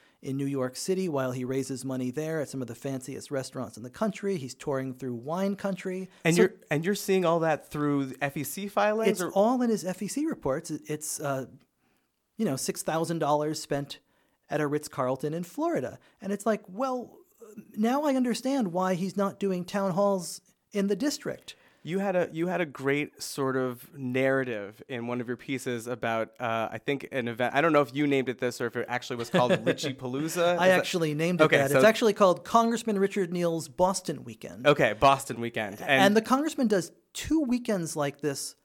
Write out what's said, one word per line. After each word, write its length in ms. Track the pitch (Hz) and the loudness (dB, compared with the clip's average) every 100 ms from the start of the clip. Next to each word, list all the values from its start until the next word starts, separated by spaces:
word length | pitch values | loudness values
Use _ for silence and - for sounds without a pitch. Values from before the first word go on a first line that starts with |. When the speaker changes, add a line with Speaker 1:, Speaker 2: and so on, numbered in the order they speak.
| _ _ | _ _
Speaker 1:
in 160 | 139 135 | -6 -4
New 80 | |
York 320 | 139 139 127 - | -2 -2 -4 -4
City 320 | - 190 185 | -4 -2 0
while 240 | 139 131 | 0 -2
he 140 | 123 127 | -2 -2
raises 400 | 135 131 131 131 | -2 -2 -6 -6
money 240 | 127 127 | -4 -4
there 280 | 135 156 160 | -4 -4 -4
at 80 | 131 | -4
some 100 | 135 | -6
of 80 | 120 | -8
the 60 | |
fanciest 560 | 113 139 135 131 131 - | -8 -8 -6 -8 -12 -6
restaurants 480 | 135 131 135 113 - | -6 -6 -8 -10 -12
in 40 | |
the 60 | 123 | -16
country. 480 | - 220 185 196 190 | -4 -4 -2 -4 -4
He's 180 | 131 | -6
touring 380 | - - 135 131 | -8 -4 -4 -4
through 220 | 127 131 | -8 -8
wine 420 | 120 127 175 196 196 | -8 -6 -2 -2 -2
country. 540 | 202 185 190 185 185 - | -4 -4 -6 -8 -10 0
Speaker 2:
And 140 | 170 165 | 4 6
Speaker 1:
So 60 | |
Speaker 2:
you're, 120 | 190 - - | 6 2 -2
and 140 | 151 | 0
you're 100 | 165 | 0
seeing 300 | 202 - 190 | -2 2 2
all 160 | 170 170 | 4 2
that 300 | 160 143 - | 2 0 -2
through 360 | 151 147 143 135 | -2 0 2 0
the 100 | 131 | -4
F 160 | 143 151 | -4 -4
E 80 | |
C 240 | 139 - 202 | -6 -6 -4
filings, 440 | 202 208 214 220 | 2 2 2 2
Speaker 1:
It's 80 | 190 | 0
Speaker 2:
or 100 | 175 | 0
Speaker 1:
all 300 | 190 214 254 | 2 4 4
in 80 | 240 | 2
his 160 | 208 170 | 0 -2
F 160 | 180 | -6
E 60 | 202 | -6
C 180 | 277 320 | -4 -4
reports. 440 | - 143 139 165 | -2 -2 -4 -4
It, 120 | 151 - | -10 -8
it's, 320 | 151 - - | -8 -6 -6
uh, 280 | 147 135 123 - _ _ _ _ _ _ _ - | -4 -4 -6 -14 _ _ _ _ _ _ _ -4
you 80 | |
know, 120 | 214 135 | -2 -2
six 260 | - - | -4 -4
thousand 380 | - 160 165 165 | -4 -2 -2 0
dollars 420 | 147 151 151 151 | 2 2 0 -4
spent 380 | - 143 143 - _ _ _ _ _ | -4 -6 -6 -12 _ _ _ _ _
at 100 | 151 | -2
a 60 | 147 | 0
Ritz-Carlton 640 | 147 - - 127 131 147 | -2 -4 -2 -2 -2 -4
in 120 | 160 | -6
Florida. 560 | 175 - 330 302 123 - _ _ | -8 -4 -2 -2 -4 -10 _ _
And 120 | 196 | -6
it's 120 | 202 | -2
like, 180 | 226 214 196 | -2 -2 -4
well, 500 | 185 262 254 - - _ _ - - - 208 | -6 -4 -4 -8 -18 _ _ -20 -20 -12 -2
now 260 | 226 269 | 0 2
I 140 | 302 262 | 2 2
understand 560 | 247 220 262 277 202 | 2 0 0 0 0
why 220 | 170 185 | 0 0
he's 220 | 180 190 202 | 0 -2 -2
not 220 | 196 202 | -2 -2
doing 260 | 196 180 | -2 -2
town 280 | 175 202 196 | -4 -2 0
halls 480 | 175 202 190 165 - - _ _ | 2 2 0 -4 -12 -18 _ _
in 160 | 208 196 | -2 0
the 80 | 196 | 0
district. 580 | 202 - - - - - _ _ | -2 -2 -6 -10 -14 -20 _ _
Speaker 2:
You 160 | 143 185 | -6 -2
had 160 | 196 180 | 0 2
a, 120 | 160 | 0
you 160 | 160 175 | -2 -2
had 120 | 175 | 0
a 60 | 160 | -2
great 560 | 127 135 143 147 - | -2 0 0 0 -8
sort 340 | - - 135 131 | -10 -2 0 0
of 320 | 127 120 - 143 | -2 -4 -14 -8
narrative 880 | 127 127 135 135 127 107 101 107 - | -2 2 2 2 0 -6 -8 -14 -10
in 180 | 123 117 | -8 -4
one 140 | 120 | -4
of 80 | 117 | -4
your 80 | 120 | -8
pieces 500 | - 131 131 120 117 | -6 -4 -4 -4 -6
about, 460 | 120 117 113 110 - | -4 -2 -2 -2 -4
uh, 280 | 123 113 110 | -4 -2 -2
I 60 | 110 | -4
think, 300 | - 143 - | -4 -4 -4
an 160 | 131 117 | -4 -4
event. 260 | 117 123 | -2 0
I 60 | 135 | 2
don't 120 | 165 | 4
know 100 | 147 | 4
if 120 | 135 | 2
you 140 | 131 147 | 0 2
named 200 | 139 127 | 2 0
it 100 | 120 | -2
this 220 | 123 - | -4 -2
or 60 | 120 | -4
if 80 | |
it 100 | 123 117 | -4 -4
actually 280 | 123 - 123 | -6 -6 -6
was 140 | 117 | 0
called 220 | 185 123 | 2 4
Speaker 1:
<laughs> 120 | 175 | 2
Speaker 2:
Richie 300 | 113 - 147 | 0 -2 -4
Palooza. 500 | 127 127 135 156 170 | -6 -6 -4 -4 0
Speaker 1:
I 80 | 170 | 2
Speaker 2:
Is 60 | 175 | 4
that 120 | 185 | 4
Speaker 1:
actually 440 | 180 - 185 160 | 4 2 0 0
named 260 | 147 165 180 | 0 0 4
it 40 | |
Speaker 2:
Okay, 140 | 156 147 | 6 6
Speaker 1:
that. 120 | 139 | 6
Speaker 2:
so 60 | 139 | 6
Speaker 1:
It's 100 | 208 | 6
actually 280 | 220 233 | 6 4
called 300 | 208 196 175 | 6 6 6
Congressman 540 | - 233 233 226 220 196 | 2 4 4 0 -2 0
Richard 340 | 196 208 175 | 0 0 -2
Neal's 360 | 175 170 165 156 | 0 0 -2 -4
Boston 560 | 123 185 190 - 143 | 2 2 2 -4 -6
Weekend. 420 | 123 110 - 92 147 | -10 -12 -14 2 4
Speaker 2:
Okay, 260 | 147 123 104 | 6 4 6
Boston 420 | 139 135 - 117 | 6 6 2 -6
Weekend. 400 | 117 117 104 104 | -4 -4 -6 -6
Speaker 1:
And 80 | 92 | 2
Speaker 2:
And 280 | 139 196 214 | 6 6 4
Speaker 1:
the 60 | |
congressman 440 | 214 262 311 302 233 | 2 0 0 0 2
does 240 | 202 - - _ | 2 0 -10 _
two 300 | - - 311 | -12 0 0
weekends 520 | 269 247 240 196 160 | 2 -2 -2 -4 -4
like 260 | 156 143 139 | -2 -4 -2
this, 360 | 151 139 - - | -4 -4 -8 -12